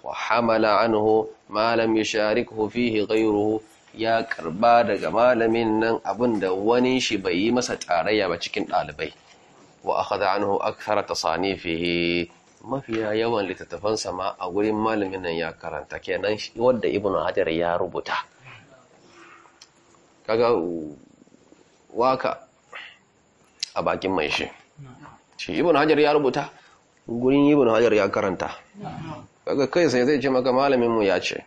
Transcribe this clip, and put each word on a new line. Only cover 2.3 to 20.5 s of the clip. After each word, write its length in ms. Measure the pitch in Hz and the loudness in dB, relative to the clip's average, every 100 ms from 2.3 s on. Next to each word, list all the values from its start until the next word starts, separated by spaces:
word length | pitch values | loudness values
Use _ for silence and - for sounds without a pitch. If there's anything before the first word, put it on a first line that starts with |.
| 113 117 110 107 | 0 -2 -4 -4
fihi 360 | 120 120 110 101 | 0 0 0 0
ghayruhu, 560 | 110 110 104 107 107 - _ _ | 2 2 2 0 -2 -6 _ _
ya 280 | 104 110 113 113 | -6 -2 -2 -2
karba 560 | - 82 85 117 117 | -8 -8 0 4 4
daga 280 | 104 80 80 | 4 -2 -2
malamin 640 | 101 123 117 113 113 113 107 | 2 2 4 2 2 0 0
nan 160 | 113 113 | 0 -2
abin 380 | - 101 123 107 | -4 -2 -2 0
da 100 | 92 | -2
wani 480 | 95 104 123 127 131 | -2 2 2 2 0
shi 200 | 120 104 | -2 -2
bai 160 | 92 87 | -2 0
yi 140 | 110 | 0
masa 220 | 123 120 98 | 0 -2 -8
tarayya 480 | - 85 85 107 95 | -2 -2 2 0 0
ba 80 | 85 | -4
cikin 280 | - 107 - | -6 -6 -2
ɗalibai. 460 | 87 76 73 78 - _ - _ - - _ | -2 -4 -10 -12 -12 _ -20 _ -20 -20 _
Wa 180 | 92 - | -4 -2
akhadha 360 | 101 101 101 98 | -2 -2 0 0
anhu 200 | 101 98 | 0 -2
akthara 440 | 107 - - 104 - | -2 -6 -2 -2 -2
tasanifihi, 1200 | 85 85 82 98 92 87 82 87 85 85 85 85 - _ _ 107 | -4 -2 -2 -2 -4 -6 -4 -2 0 0 -2 -4 -12 _ _ -10
mafiya 480 | 135 123 110 107 | -10 -6 -6 -2
yawan 320 | 110 113 113 95 | -2 0 -2 -4
littattafansa 640 | 92 - 85 104 107 98 | -8 -12 -6 -4 -4 -4
ma 200 | 90 95 - | -6 -8 -8
a 60 | 92 | -6
gurin 240 | 92 107 | -2 0
malamin 480 | 107 110 110 95 95 | 0 -2 -2 -4 -6
nan 120 | 90 82 | -4 -4
ya 160 | 82 | -4
karanta. 440 | 82 85 78 73 76 | -8 -10 -10 -12 -14
Kenan 360 | - 87 98 107 | -6 -4 -2 -4
shi 120 | - - | -8 0
wanda 300 | 120 117 90 | 0 2 0
Ibn 240 | 90 101 85 | 0 0 0
Hajar 240 | 82 95 82 | -2 -2 -2
ya 280 | 80 85 87 | 0 0 -2
rubuta. 380 | 90 73 - - - _ - - - - _ _ - - - - - _ - _ _ _ _ _ - | -4 -6 -6 -8 -10 _ -20 -20 -20 -20 _ _ -20 -20 -20 -20 -20 _ -20 _ _ _ _ _ -2
Kaga 280 | 113 117 | 2 2